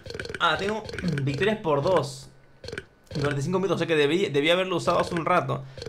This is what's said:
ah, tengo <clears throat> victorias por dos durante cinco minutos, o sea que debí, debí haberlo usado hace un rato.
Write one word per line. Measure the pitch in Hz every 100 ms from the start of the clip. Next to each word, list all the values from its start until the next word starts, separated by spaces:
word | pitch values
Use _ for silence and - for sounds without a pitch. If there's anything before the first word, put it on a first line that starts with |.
| - - - -
ah, | 170 156
tengo | 196 220 208 -
<clears throat> | 180 143
victorias | 139 139 190 214
por | 160 143
dos | 156 180 131 - - - - - - - - _ - 143
durante | 143 139
cinco | 143 185
minutos, | 185 156
o |
sea | 165
que | 156
debí, | 143 170 196
debí | 143 151
haberlo | 180 185 170
usado | 160 175
hace | 170
un | 170
rato. | 156 180 135 135 - -